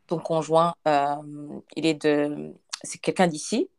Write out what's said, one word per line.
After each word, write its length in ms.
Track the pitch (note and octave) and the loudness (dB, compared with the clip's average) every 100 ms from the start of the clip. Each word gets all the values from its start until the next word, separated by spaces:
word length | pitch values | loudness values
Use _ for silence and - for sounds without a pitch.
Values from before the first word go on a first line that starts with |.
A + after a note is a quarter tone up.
| - | -6
ton 120 | E3 | -6
conjoint, 540 | - D#3+ D3 D#3+ E3+ - D#3 | -2 -2 2 4 4 2 2
euh, 280 | D3 C#3+ C#3+ D3 D3 D3 C3+ - - | 2 2 -2 -8 -14 -12 -14 -12 -2
il 100 | D#3 | 0
est 160 | D3+ | 2
de, 520 | D3+ D3 D3 D3 D3+ - _ - | 2 2 0 -4 -10 -14 _ -14
c'est 160 | - - | -12 -8
quelqu'un 280 | - D#3 F3+ | -4 2 2
d'ici ? 420 | D3+ - A3 F#4 | 0 -4 -2 -2